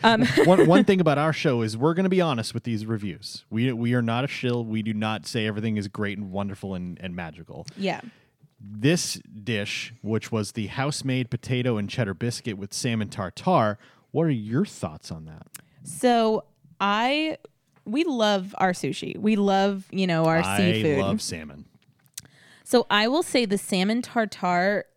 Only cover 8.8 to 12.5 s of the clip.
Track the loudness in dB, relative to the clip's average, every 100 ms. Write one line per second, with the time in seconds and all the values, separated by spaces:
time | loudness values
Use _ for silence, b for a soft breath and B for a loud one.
8.8 | 2 2 0 -8 -14 -12 -6 -4 -4 -6
9.8 | -10 -10 -4 -2 -2 -4 -4 -6 -6 -4
10.8 | -4 -4 -4 -2 -2 -6 -4 -2 0 -2
11.8 | -2 -4 -4 -4 -6 -6 -8